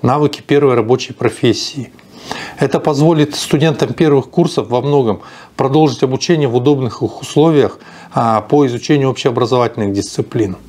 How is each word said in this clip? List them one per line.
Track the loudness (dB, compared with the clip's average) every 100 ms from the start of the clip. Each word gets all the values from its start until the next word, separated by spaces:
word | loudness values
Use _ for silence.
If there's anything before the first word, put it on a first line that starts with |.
навыки | 0 2 0 -2
первой | 0 2 4 2
рабочей | 2 0 -2
профессии. | -4 -4 0 0 0 -4 -10 -12 -16 -20 -20 -14 -14 -14 -4
Это | -2 0
позволит | 0 2 2 4 0
студентам | -2 -2 0 0 0 -4
первых | 0 2 2 0
курсов | -2 0 -2 -2
во | -2
многом | 0 0 2 -2 -8 -20 -20 -4
продолжить | 0 4 2 2
обучение | -2 -2 0 0 2
в |
удобных | 2 2 0 -2 -4
их | -8 -8
условиях, | -4 2 4 4 0 -2 -20 -20 -8
а, | -2 0 0
по | 0 2 2
изучению | -2 -2 0 0
общеобразовательных | 0 -2 0 0 0 0 -2 -4
дисциплин. | -2 -4 -6 -6 -4 -4 -6